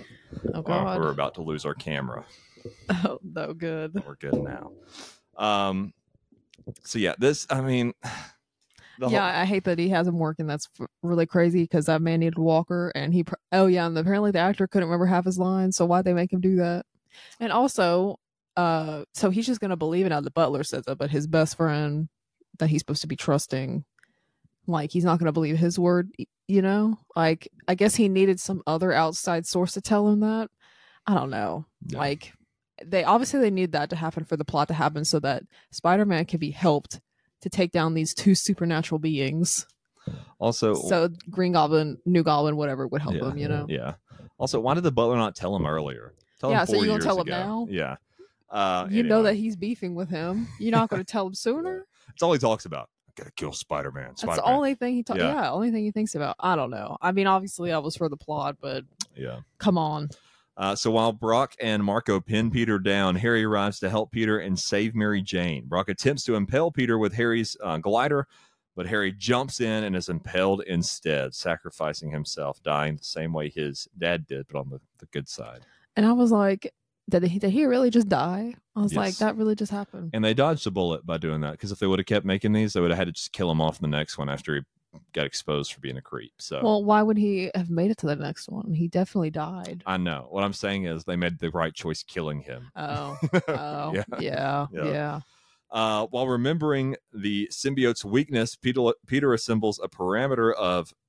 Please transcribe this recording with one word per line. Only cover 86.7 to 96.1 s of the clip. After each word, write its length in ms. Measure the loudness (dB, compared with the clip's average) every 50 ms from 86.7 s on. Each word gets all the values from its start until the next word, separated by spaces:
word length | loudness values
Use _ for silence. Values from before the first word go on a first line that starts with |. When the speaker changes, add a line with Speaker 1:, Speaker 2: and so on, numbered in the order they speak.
| 2 2 2
Speaker 1:
why 200 | 4 4 4 4
would 140 | 2 2 2
he 340 | 2 0 0 -2 -2 -4 -4
have 160 | -4 -4 -2
made 220 | 0 0 0 0
it 60 | 0 -2
to 80 | -2 -2
the 80 | -2
next 340 | -2 -4 -6 -8 -10 -12 -12
one? 240 | -10 -10 -6 -4 -2
He 140 | -2 -2 0
definitely 420 | 0 -2 -2 0 -2 -2 -2 -2
died. 540 | -4 -6 -8 -8 -10 -12 -12 -12 -14 -12 -6
Speaker 2:
I 120 | -4 -4 -2
know. 300 | -2 -2 -4 -6 -8 -6
What 120 | -4 -2 -2
I'm 100 | -2 -2
saying 320 | -4 -4 -4 -4 -2 -4
is 180 | -4 -4 -6 -6
they 120 | -4 -2
made 220 | 0 0 -2 -2 -2
the 140 | -4 -4
right 220 | -2 -2 -2 -2 -4
choice 260 | -6 -6 -6 -6 -6
killing 400 | -8 -10 -8 -6 -6 -6 -6 -8
him. 300 | -10 -12 -14 -14 -16 -16 -14
Speaker 1:
Oh. 420 | -12 -10 -8 -8 -8 -8 -10 -6 -6
Speaker 2:
<laughs> 260 | -4 0 0 0 0 0
Speaker 1:
Oh. 440 | -4 -6 -6 -8 -8 -8 -6 -4 -4
Speaker 2:
Yeah. 100 | -4 -6 -6 -8 -8
Speaker 1:
Yeah. 480 | -6 -4 -4 -4 -2 -2 -2 -2 -4 -6
Speaker 2:
Yeah. 140 | -6 -6 -4
Speaker 1:
Yeah. 340 | -4 -4 -4 -4 -6 -8 -10 -12 -16 _ _ _ _ _ _ _ _
Speaker 2:
Uh, 380 | -2 0 0 2 2 0 -2
while 200 | -2